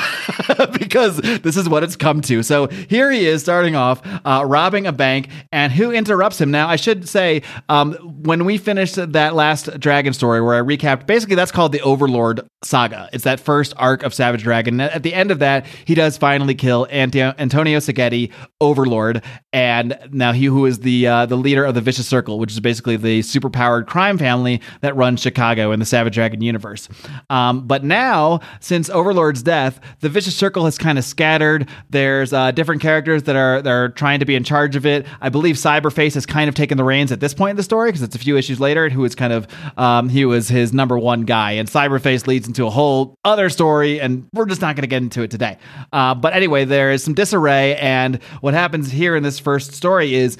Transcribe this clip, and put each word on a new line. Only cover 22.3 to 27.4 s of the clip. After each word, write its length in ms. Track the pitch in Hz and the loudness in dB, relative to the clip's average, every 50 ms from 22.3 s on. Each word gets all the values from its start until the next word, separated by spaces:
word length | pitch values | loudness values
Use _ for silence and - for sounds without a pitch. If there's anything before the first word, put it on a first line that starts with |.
| 107 107 | -4 -6
which 100 | 113 107 | -6 -6
is 80 | 104 113 | -6 -4
basically 380 | 107 120 120 113 120 123 113 | -2 -2 -2 -2 -2 -2 -2
the 240 | 110 110 113 110 113 | 0 0 0 0 0
superpowered 640 | 107 - - 139 123 131 117 131 120 120 120 120 110 | 0 0 -2 -2 -2 -2 -2 0 2 2 2 0 -2
crime 320 | - - 175 190 202 196 175 | -2 0 0 2 2 2 0
family 420 | 147 127 123 123 123 123 123 113 - - - - | 0 0 0 2 0 0 -2 -2 -4 -10 -10 -6
that 160 | - 143 139 | -4 -2 0
runs 240 | 135 127 127 123 117 | 2 2 2 2 0
Chicago 500 | - 127 - - 120 117 117 110 107 107 | -2 -2 0 0 2 2 2 2 0 0
in 80 | 110 107 | 0 0
the 80 | 110 | 0
Savage 280 | - - 120 113 113 101 | 0 0 2 2 0 0
Dragon 260 | 117 113 113 117 107 110 | 0 0 0 -2 -2 -2
universe. 460 | 117 113 107 101 104 104 110 - - - - - - 143 127 - - | -2 -4 -4 -6 -10 -14 -16 -16 -18 -20 -20 -18 -16 -16 -16 -8 -4
Um, 380 | 139 127 | -2 0